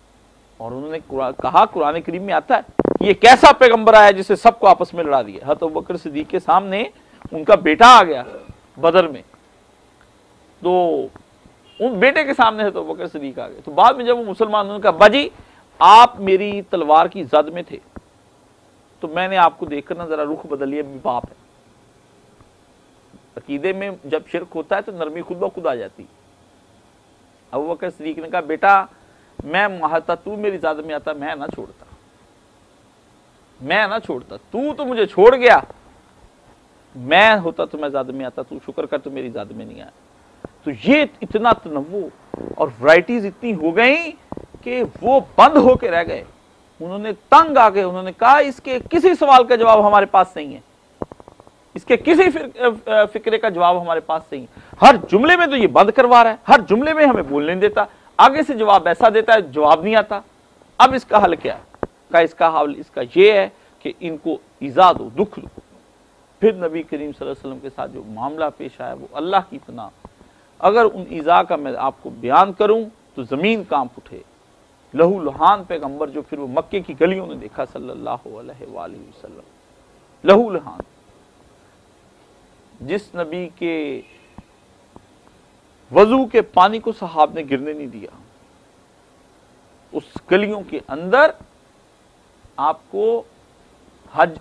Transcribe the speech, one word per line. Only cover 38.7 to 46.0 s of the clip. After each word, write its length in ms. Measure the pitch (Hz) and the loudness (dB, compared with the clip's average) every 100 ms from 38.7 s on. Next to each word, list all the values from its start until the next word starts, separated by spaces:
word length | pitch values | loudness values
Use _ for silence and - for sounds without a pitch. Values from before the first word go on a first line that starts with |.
| 165 147 | -10 -8
कर 120 | 147 | -8
तू 120 | 147 | -10
मेरी 200 | 135 127 | -12 -12
जद 180 | 113 101 | -12 -14
में 140 | 110 110 | -16 -18
नहीं 140 | 113 | -20
आया।" 100 | - _ _ _ _ _ - _ | -20 _ _ _ _ _ -20 _
तो 60 | 302 | -12
ये 380 | 120 175 294 285 - | -6 0 2 0 -6
इतना 300 | 208 233 233 | -8 -2 0
तनव्वु 580 | - 165 147 151 196 170 _ - - - - | 0 -4 -10 -8 -10 -12 _ -18 -16 -12 -6
और 100 | 143 | -6
varieties 580 | 113 139 170 175 240 196 | -2 4 4 2 -6 -6
इतनी 260 | - 240 | -10 -8
हो 200 | 180 156 | -4 -4
गई 380 | 170 240 311 330 - - - - - | 0 0 0 -4 -16 -20 -20 -20 -18
कि 180 | 240 247 | -10 -6
वो 380 | 233 - 208 269 | -8 -6 0 0
बंद 360 | - - 247 302 | 0 4 6 6
होके 320 | 247 254 226 | 4 2 0
रह 140 | 170 | -4